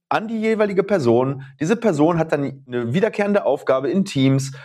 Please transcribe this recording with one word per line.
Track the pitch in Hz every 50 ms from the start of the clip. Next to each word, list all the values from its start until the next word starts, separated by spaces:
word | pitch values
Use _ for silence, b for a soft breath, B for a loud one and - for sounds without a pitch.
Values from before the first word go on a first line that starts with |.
| _ -
an | 139 165 214
die | 220 226 220
jeweilige | 220 220 220 208 214 202 190 196 185
Person. | - 208 175 127 117 117 123 131 135 139 B B B B B
Diese | 156 170 226
Person | 226 233 214 160 139 151 170 175 165
hat | 160 165
dann | 156 143 139 131 139 - -
eine | 127 123 120 117 117 127
wiederkehrende | 190 202 - - - 202 202 202 196 -
Aufgabe | 117 139 - - - 131 131 139 123
in | 165 196 95
Teams | - - 139 135 135 135 135 135 - B B